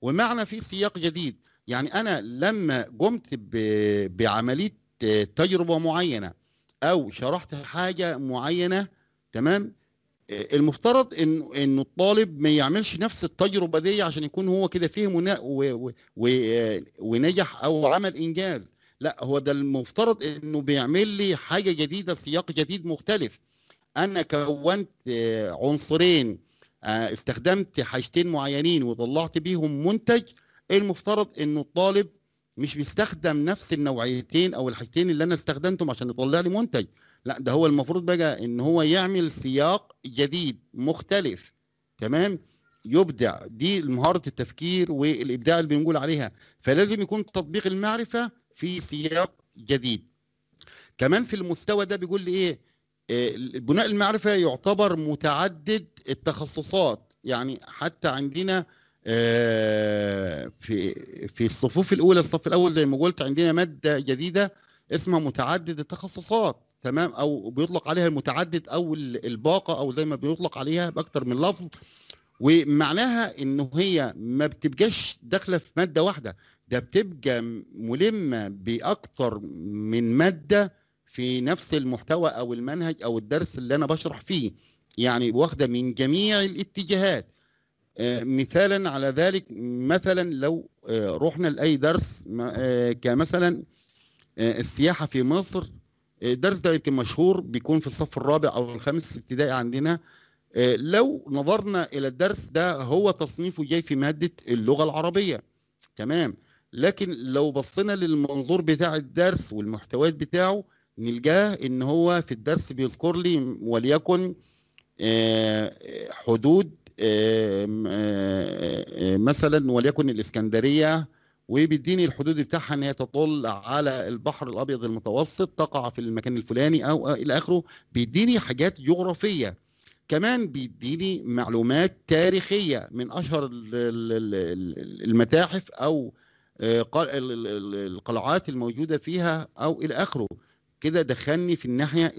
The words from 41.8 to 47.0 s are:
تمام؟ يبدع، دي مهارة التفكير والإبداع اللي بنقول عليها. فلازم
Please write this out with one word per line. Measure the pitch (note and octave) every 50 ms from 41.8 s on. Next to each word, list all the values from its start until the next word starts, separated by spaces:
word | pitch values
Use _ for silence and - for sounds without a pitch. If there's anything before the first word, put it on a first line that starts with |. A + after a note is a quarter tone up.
| _ _ _ _
تمام؟ | A2+ A2 C3 D#3 F3+ G3+ G3 D#3+ _ _ _ _ _ _ _ _ _
يبدع، | G#2+ A#2+ D#3+ F#3+ E3+ C3+ A2 A#2+ A2 D#2+ - -
دي | - A2+ A2 C3 F3 G3+ G3 D#3+
مهارة | C#3+ B2+ B2 C3+ D#3+ F3+ F3+ -
التفكير | C#3+ - - - - - - D#3 E3+ F3+ F#3 F3+ E3+ D#3+
والإبداع | C#3 C#3 D3+ D#3 A2 B2 C#3 B2 B2+ A#2 D3+ E3 E3+
اللي | E3 D3+ D3
بنقول | D3 D#3 D#3+ E3
عليها. | D3+ C3 D3+ E3 D3+ C3 G#2+ - _ _ - _ _
فلازم | _ - C3+ D#3 G3+ G#3 G#3+ G#3